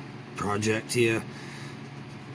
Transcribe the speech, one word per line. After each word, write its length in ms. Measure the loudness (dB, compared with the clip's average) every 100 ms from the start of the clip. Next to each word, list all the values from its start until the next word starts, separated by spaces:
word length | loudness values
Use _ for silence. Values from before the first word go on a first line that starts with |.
| -10 -10 -10 -4
project 560 | 0 2 4 4 4
here. 320 | 6 6 6 0 -8 -10 -10 -10 -10 -10 -12 -12 -12 -12